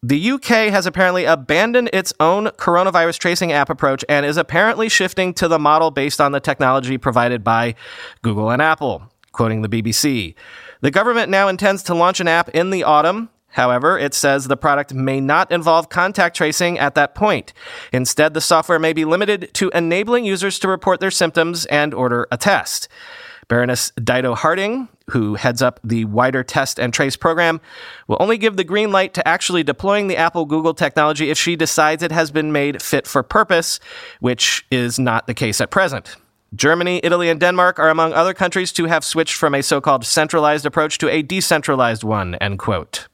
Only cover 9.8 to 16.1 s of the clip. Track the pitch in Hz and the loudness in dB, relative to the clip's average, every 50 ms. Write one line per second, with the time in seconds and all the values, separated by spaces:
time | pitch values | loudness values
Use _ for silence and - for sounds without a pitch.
9.8 | 107 113 110 - - 147 135 117 101 82 - _ - - - - - - - _ | -2 -2 -2 0 0 0 0 -2 -4 -6 -10 _ -20 -20 -20 -20 -20 -20 -18 _
10.8 | - 135 135 190 208 240 240 233 220 - 190 196 196 196 190 180 202 202 196 196 | -2 0 2 2 2 2 2 0 0 2 2 2 2 2 0 2 2 0 0 0
11.8 | - - 180 170 175 180 185 - 185 170 165 170 170 - - 160 175 190 196 190 | -2 -4 0 2 2 2 2 2 0 2 2 2 2 0 0 0 0 0 0 -2
12.8 | 160 - 151 147 156 165 185 214 226 226 _ _ _ _ - - 123 123 123 123 | 2 2 4 4 4 2 0 -2 -6 -12 _ _ _ _ -2 0 2 2 2 2
13.8 | 127 156 185 185 139 143 - - - 143 139 139 135 127 135 127 - 156 143 143 | 2 2 0 2 -2 -4 -4 -2 0 2 0 0 0 -2 -4 -2 0 0 0 0
14.8 | 143 - 135 131 131 135 135 135 135 135 147 160 185 - - 175 160 165 165 160 | -2 -4 -6 -4 -4 -2 -2 -2 0 2 2 2 2 0 -2 -2 2 2 2 2
15.8 | 165 160 - 180 175 190 | 2 0 -2 -2 -2 -2